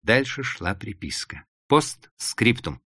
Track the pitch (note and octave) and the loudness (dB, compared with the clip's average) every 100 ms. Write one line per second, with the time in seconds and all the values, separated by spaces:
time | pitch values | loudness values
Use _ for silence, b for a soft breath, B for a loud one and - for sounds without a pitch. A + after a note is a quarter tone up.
0 | - A#2+ C3 - B2+ - F2 F#2 G#2+ - | 4 2 2 -4 -6 -4 -4 -4 -8 -10
1 | D2 - - - - _ _ D3 - - | -8 -8 -8 -14 -16 _ _ 2 2 -10
2 | - _ - - A2+ B2+ E2 C#2+ | -20 _ -8 2 4 4 -2 -10